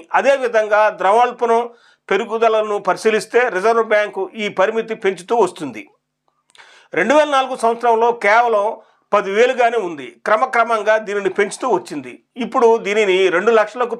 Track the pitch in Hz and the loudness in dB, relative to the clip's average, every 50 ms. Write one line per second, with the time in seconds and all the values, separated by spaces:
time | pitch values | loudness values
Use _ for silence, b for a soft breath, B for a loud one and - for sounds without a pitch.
0 | 165 _ - 180 208 262 277 269 254 240 233 220 214 208 208 208 214 214 190 170 | -6 _ -2 0 2 2 2 2 0 0 0 0 0 2 2 2 2 2 0 0
1 | 180 185 208 233 247 247 233 240 240 226 233 233 240 233 b b b b b b | 0 2 2 2 2 0 0 -2 -2 0 0 0 0 -4 b b b b b b
2 | _ - 190 214 233 202 220 226 226 226 220 220 214 214 208 202 202 185 175 - | _ -4 -2 -2 -2 -4 -2 0 0 2 2 0 0 -2 -4 -4 -2 -2 -4 0
3 | - 220 214 214 - - - 240 247 247 - 185 185 226 233 233 220 214 214 208 | 0 0 0 0 -2 -2 0 0 0 0 -2 0 0 2 2 2 2 2 0 0
4 | 208 202 - 196 190 180 - 220 208 202 - - 190 208 220 226 220 226 220 - | 0 -2 -4 -8 -8 -8 -8 -8 -8 -4 -2 0 0 0 0 -4 -4 -6 -8 -4
5 | - 196 190 170 175 - 226 240 196 180 - - 160 135 110 107 98 - _ _ | -4 -4 -4 -4 -4 -2 0 2 2 0 -2 -6 -12 -12 -12 -14 -16 -18 _ _
6 | _ _ _ _ _ _ _ _ _ _ b b b b b b b b - 151 | _ _ _ _ _ _ _ _ _ _ b b b b b b b b -4 -2
7 | 180 220 277 311 302 294 285 269 262 254 262 - 226 226 233 233 240 240 226 220 | 0 2 4 4 4 4 2 0 0 -2 -4 -2 -2 -2 0 0 2 2 2 4
8 | 226 240 233 233 - 202 214 233 240 233 226 202 202 220 226 b b b b b | 2 0 0 0 0 2 4 4 2 2 0 0 0 -2 -4 b b b b b
9 | b _ - 208 190 190 196 208 240 247 262 233 240 233 240 233 196 175 165 139 | b _ -2 0 0 0 2 2 2 2 2 2 0 0 0 -2 -4 -6 -8 -12
10 | 131 120 - _ _ - 208 220 262 254 - 240 233 233 233 214 202 214 220 220 | -14 -16 -18 _ _ 0 0 0 0 0 0 0 0 0 -2 0 2 0 0 0
11 | 220 190 202 202 196 190 185 - 202 202 - - - 254 214 - - - 170 147 | 0 -4 -6 -4 -4 -2 -2 -2 -2 -2 -4 -6 -2 -2 -2 -2 -2 -6 -12 -12
12 | 131 123 117 - _ _ _ 240 240 202 - 269 240 226 226 226 190 190 208 214 | -12 -14 -18 -20 _ _ _ -10 -8 -4 0 2 4 4 4 2 0 -2 0 0
13 | 214 190 185 185 190 180 165 175 196 233 233 214 208 208 - 247 247 - 226 | 2 2 2 2 2 2 2 2 2 2 2 2 2 0 -2 -6 -6 -6 -4